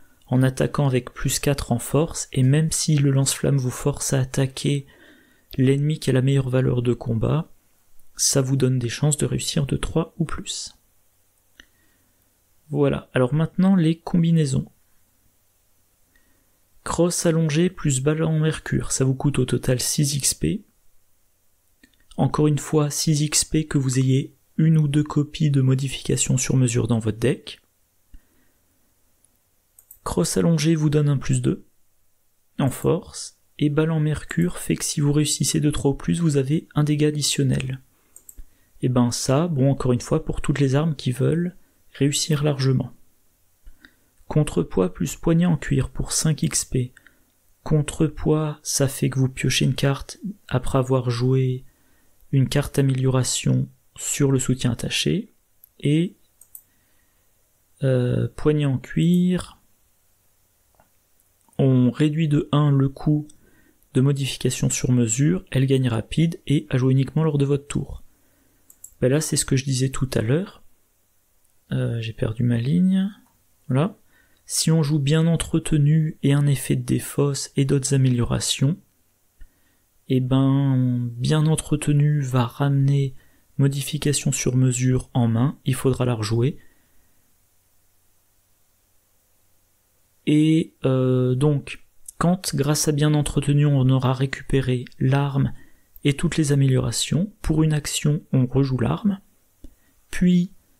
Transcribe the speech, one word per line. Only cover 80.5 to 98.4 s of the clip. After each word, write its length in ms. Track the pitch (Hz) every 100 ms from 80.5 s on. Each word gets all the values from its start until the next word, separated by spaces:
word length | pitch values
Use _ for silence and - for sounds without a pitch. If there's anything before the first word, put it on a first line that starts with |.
| 139 139 131 127 123 120
bien 340 | 120 127 156 151
entretenu 720 | 156 - 147 - 147 147 147
va 240 | 131 127
ramener 720 | 117 - 143 139 135 143 135 - _ _ _ -
modification 760 | 139 139 131 151 147 135 147
sur 240 | - - 127
mesure 520 | 131 123 127 127 -
en 140 | 131 117
main, 300 | 113 135 -
il 100 | -
faudra 300 | 131 135 127
la 100 | 123
rejouer. 440 | 117 104 113 127 - - _ _ _ _ _ _ _ _ _ _ _ _ _ _ _ _ _ _ _ _ _ _ _ _ _ _ _ _ _ _ _ _ _ _ _ -
Et, 480 | 151 156 160 - _
euh, 520 | 135 131 127 127 127 127
donc, 500 | 151 143 - - - - - -
quand, 360 | 170 180 - 147
grâce 320 | 139 151 -
à 40 |
bien 220 | 143 151
entretenu, 520 | 151 143 - 135 143 147
on 220 | 139 127
aura 240 | 131 131
récupéré 720 | 131 135 - - 135 127 123 135 -
l'arme 540 | 135 139 143 139 131 - - - _ -
et 120 | 143
toutes 220 | 147 170 -
les 140 | 143
améliorations, 840 | 139 135 127 123 - - 151 208 -
pour 220 | - 156
une 120 | 156
action, 480 | 151 - - 151 147 -
on 140 | 135